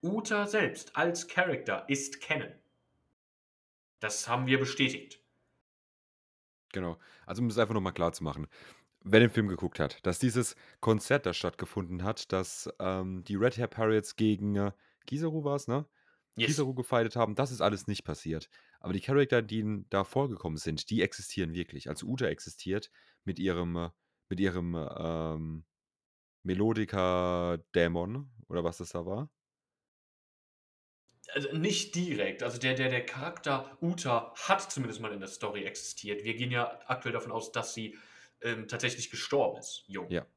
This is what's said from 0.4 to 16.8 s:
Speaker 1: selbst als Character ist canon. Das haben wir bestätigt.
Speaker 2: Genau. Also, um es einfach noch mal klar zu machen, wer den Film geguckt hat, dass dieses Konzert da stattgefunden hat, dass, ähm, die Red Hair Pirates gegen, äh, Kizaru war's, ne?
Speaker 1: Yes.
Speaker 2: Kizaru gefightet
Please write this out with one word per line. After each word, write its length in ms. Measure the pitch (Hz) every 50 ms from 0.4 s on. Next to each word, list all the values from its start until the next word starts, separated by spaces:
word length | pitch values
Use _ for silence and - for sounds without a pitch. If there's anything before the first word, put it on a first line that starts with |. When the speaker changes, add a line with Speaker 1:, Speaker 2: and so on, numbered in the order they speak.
| 208
Speaker 1:
selbst 500 | 208 208 220 180 131 - - - - -
als 300 | 147 160 175 170 - -
Character 580 | - - - 185 180 143 - - - 98 - - -
ist 320 | 139 135 - - - -
canon. 320 | - - 156 147 110 - - - _ _ _ _ _ _ _ _ _ _ _ _ _ _ _ _ _ _ _ _ _ _ _ _ _ _ _ _
Das 300 | - 107 - - - -
haben 180 | 117 131 131
wir 120 | 127 131 -
bestätigt. 640 | 135 127 - - 135 - - - - - - - _ _ _ _ _ _ _ _ _ _ _ _ _ _ _ _ _ _ _ _ _ _ _ _ _ _ _ _ _ _ -
Speaker 2:
Genau. 260 | 98 92 87 82 - - - - - -
Also, 160 | - 95 104 123
um 60 | 117
es 100 | 107 117
einfach 160 | 113 104 113
noch 80 | 107 95
mal 100 | 92 87
klar 220 | - 87 85 -
zu 100 | - 82
machen, 220 | 76 71 71 76 - - - - - - - _ _ _ _ _
wer 180 | 95 98 113
den 80 | 117 117
Film 180 | - 117 107 101
geguckt 300 | 92 82 - 85 - -
hat, 280 | 76 69 - - _
dass 120 | 87 90 -
dieses 380 | - 127 104 123 117 - - - - - - _
Konzert 460 | - 113 110 104 - - 131 143 -
da 80 | 92 87
stattgefunden 680 | - - 90 - - 92 - - 104 92 85 92 90 90
hat, 300 | 101 117 - - _ -
dass, 400 | 95 92 - - - - - - _
ähm, 460 | - 92 95 95 92 92 95 92 85
die 120 | - 101
Red 220 | 98 107 123 - 113
Hair 80 | 123
Pirates 500 | 107 - - 113 110 110 107 104 - -
gegen, 400 | - 110 107 104 95 104 104 101
äh, 160 | 101 101 101 101 _ _ _ _ _ _
Kizaru 380 | - 131 147 160 165 156 160 147
war's, 240 | 143 143 143 - -
ne? 160 | 120 139 151 _ _ _ _ _ _ _ _ _ _
Speaker 1:
Yes. 120 | - 117 135
Speaker 2:
Kizaru 240 | 156 147 147 131 131
gefightet 420 | 127